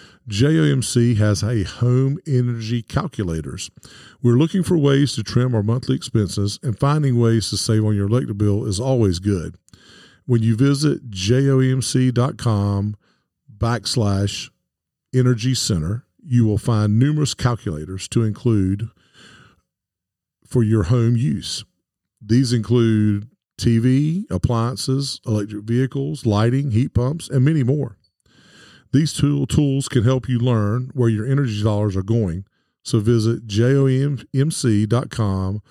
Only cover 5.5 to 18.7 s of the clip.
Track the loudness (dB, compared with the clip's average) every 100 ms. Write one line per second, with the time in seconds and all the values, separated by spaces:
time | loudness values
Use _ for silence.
5.5 | 0 0 -2 -2 -4 -2 -2 -2 -2 -4
6.5 | -4 -6 -2 0 2 2 2 2 2 0
7.5 | -4 0 0 2 0 0 0 -2 -2 0
8.5 | 0 -2 -4 0 2 2 0 -2 -2 -4
9.5 | -12 _ -20 -20 -20 -20 _ 0 2 2
10.5 | 2 2 2 0 -2 -6 -4 0 2 4
11.5 | 2 2 0 0 0 2 2 0 -2 -2
12.5 | 0 0 0 -2 -6 _ _ _ _ -20
13.5 | -6 -4 -2 -4 -2 0 0 -2 -4 -12
14.5 | _ _ _ _ _ _ 0 2 2 -2
15.5 | -2 -2 -2 -2 -6 -10 _ -2 2 2
16.5 | 0 0 0 2 2 2 0 -2 -2 -2
17.5 | -2 -4 -8 -8 -10 -4 -2 -2 -2 0
18.5 | 2 2